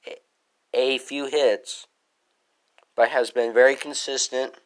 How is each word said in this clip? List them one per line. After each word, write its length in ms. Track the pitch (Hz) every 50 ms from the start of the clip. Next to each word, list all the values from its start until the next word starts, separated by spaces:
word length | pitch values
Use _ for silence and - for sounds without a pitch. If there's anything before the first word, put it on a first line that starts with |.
| _ -
a, 80 | - - _ _ _ _ _ _ _ _ _ _ -
a 240 | 120 131 131 135 123
few 260 | - - 139 143 143
hits, 600 | 135 135 151 139 120 104 98 - - - - - _ _ _ _ _ _ _ _ _ _ _ _ _ _ _ _ _ _ _ _ _ _
but 140 | - 117 120
has 200 | 151 135 120 113
been 240 | - 123 120 117 110
very 220 | 117 123 135 139
consistent. 760 | 135 - 151 143 - - - 135 127 - - - 127 131 123 - - _